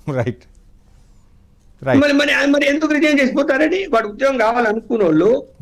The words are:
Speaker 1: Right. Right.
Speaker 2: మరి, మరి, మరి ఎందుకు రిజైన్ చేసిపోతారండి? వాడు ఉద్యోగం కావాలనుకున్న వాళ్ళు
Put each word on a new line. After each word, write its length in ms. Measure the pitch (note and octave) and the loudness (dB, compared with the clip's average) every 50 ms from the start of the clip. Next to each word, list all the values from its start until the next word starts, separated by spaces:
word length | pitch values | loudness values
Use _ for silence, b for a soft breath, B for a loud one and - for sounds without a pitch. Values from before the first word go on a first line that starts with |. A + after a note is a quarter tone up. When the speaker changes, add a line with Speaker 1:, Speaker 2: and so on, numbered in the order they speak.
| - D#3+ C3+ | -10 -6 -4
Speaker 1:
Right. 280 | B2+ A2+ B2 A2+ - - - - - - - - - _ _ - - - _ - - - _ _ - - _ _ _ _ - - _ C3+ | -4 -4 -4 -6 -8 -14 -20 -20 -20 -20 -20 -20 -20 _ _ -20 -20 -20 _ -20 -20 -20 _ _ -20 -20 _ _ _ _ -20 -20 _ -4
Right. 160 | C3+ - C4+ | 0 2 2
Speaker 2:
మరి, 120 | D4 D4 C#4 | 2 2 2
మరి, 340 | C#4+ D4 D4 C#4 C4 C#4 | 2 0 0 0 0 0
మరి 220 | C#4+ C#4+ C#4+ C#4+ C#4 | 0 0 0 0 0
ఎందుకు 240 | C#4+ D#4 D#4 D4+ D4+ | 0 0 0 0 0
రిజైన్ 280 | C#4+ D#4+ D4+ D4 C#4+ | 0 2 2 2 2
చేసిపోతారండి? 680 | C4+ A#3 - D4+ C#4+ D4+ C4+ C4+ D#4 D#4 F#4 G4 F#4+ | 0 0 0 -2 -2 0 0 0 0 0 -2 -4 -4
వాడు 220 | D#4+ B3 A3+ A3 G#3 | -2 -2 -2 -2 -4
ఉద్యోగం 300 | G#3 - C4 C#4 C4+ A#3+ | -6 -2 -2 -2 0 0
కావాలనుకున్న 680 | G#3+ A3 A#3+ B3 A#3 G#3+ G#3+ A3+ - - A#3+ A3 G3 | 0 0 0 0 -2 -2 -2 -4 -4 -4 -2 0 0
వాళ్ళు 380 | E3 D#3 D#3 F3 G#3+ B3+ C#4 - - - - | 2 2 2 4 2 2 0 -2 -8 -16 -12